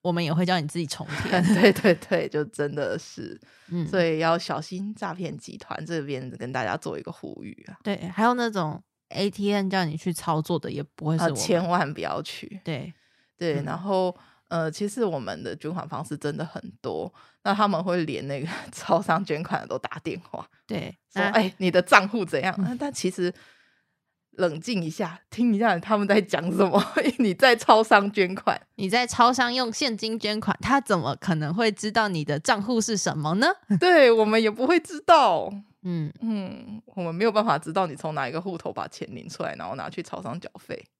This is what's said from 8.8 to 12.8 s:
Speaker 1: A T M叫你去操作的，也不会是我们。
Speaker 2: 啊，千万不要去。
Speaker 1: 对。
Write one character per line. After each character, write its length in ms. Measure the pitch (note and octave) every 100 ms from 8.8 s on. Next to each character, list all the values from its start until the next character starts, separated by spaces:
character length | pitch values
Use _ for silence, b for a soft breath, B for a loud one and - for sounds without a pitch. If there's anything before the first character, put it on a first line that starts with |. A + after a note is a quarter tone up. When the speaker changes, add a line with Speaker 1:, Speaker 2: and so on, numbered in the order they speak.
| _ _ _
Speaker 1:
A 200 | - G3+
T 240 | F#3+ G3+
M 140 | G3+ F#3+
叫 160 | F#3+
你 140 | E3 D#3
去 160 | F#3
操 280 | E3 - D#3
作 160 | D#3 E3+
的， 140 | -
也 100 | C#3+
不 240 | D3 -
会 120 | D#3 D#3+
是 60 |
我 60 | E3+
们。 80 | C#3
Speaker 2:
啊， 20 |
千 280 | - F3 F3
万 260 | F3 D3
不 60 | D3+
要 220 | E2 D2+
去。 400 | - - - G3
Speaker 1:
对。 300 | - D3